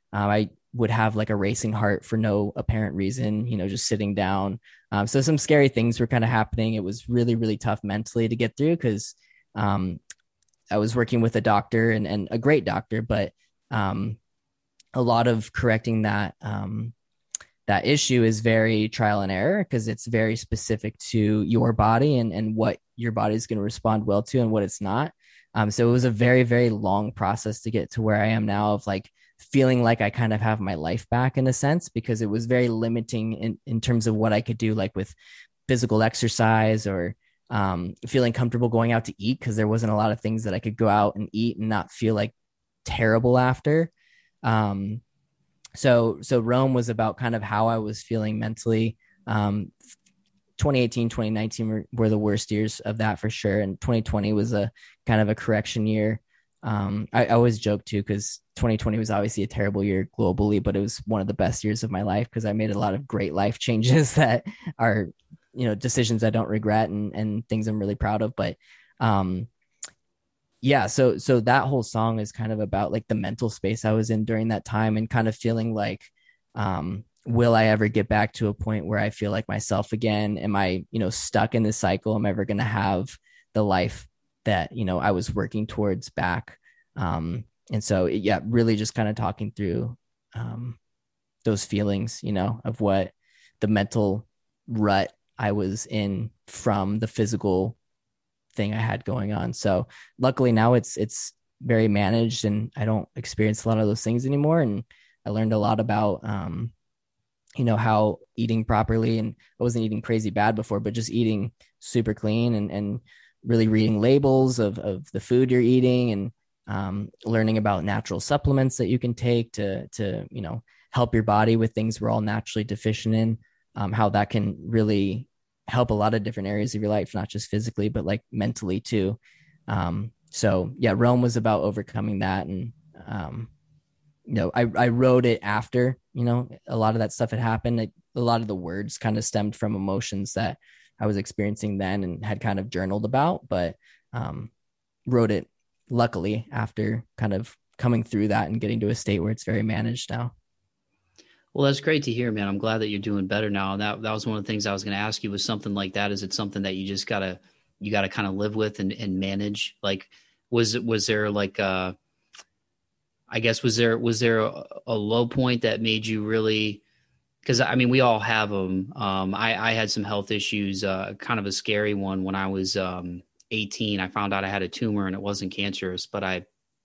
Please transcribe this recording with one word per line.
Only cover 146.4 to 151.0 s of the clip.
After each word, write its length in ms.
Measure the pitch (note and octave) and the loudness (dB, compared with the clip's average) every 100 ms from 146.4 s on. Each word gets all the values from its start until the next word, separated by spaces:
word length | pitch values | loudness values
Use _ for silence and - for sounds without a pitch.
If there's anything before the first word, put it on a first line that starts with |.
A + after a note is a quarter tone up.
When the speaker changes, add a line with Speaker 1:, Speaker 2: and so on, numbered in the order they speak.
| A2+ | -4
Speaker 1:
after 520 | A#2+ A#2 - G#2+ A2+ - - | -6 -6 -4 -4 -4 -8 -6
kind 140 | A2 | -2
of 220 | G2 A#2 - _ - | -2 -6 -16 _ -4
coming 240 | B2 A#2 | 0 0
through 240 | A2+ G#2+ G#2 | 0 0 2
that 200 | G#2 E2 | 0 0
and 120 | A2+ | -4
getting 200 | G#2+ A2+ | -2 -2
to 80 | G#2 | -2
a 60 | |
state 240 | A#2 - G2+ | -2 0 0
where 100 | F#2+ | 0
it's 120 | A2+ | -4
very 180 | - G#2+ | -2 -2
managed 480 | G#2+ G#2+ A2+ B2 - | -2 -2 -4 -6 -6
now. 240 | A2+ A#2+ - _ _ _ _ _ _ | -6 -6 -10 _ _ _ _ _ _